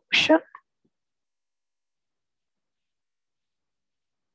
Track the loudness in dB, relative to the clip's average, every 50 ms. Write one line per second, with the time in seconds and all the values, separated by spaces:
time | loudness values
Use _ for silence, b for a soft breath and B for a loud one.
0 | _ _ -4 -2 0 2 0 0 0 -6 -18 -20 -20 _ _ _ _ _ _ _
1 | _ _ _ _ _ _ _ _ _ _ _ _ _ _ _ _ _ _ _ _
2 | _ _ _ _ _ _ _ _ _ _ _ _ _ _ _ _ _ _ _ _
3 | _ _ _ _ _ _ _ _ _ _ _ _ _ _ _ _ _ _ _ _
4 | _ _ _ _ _ _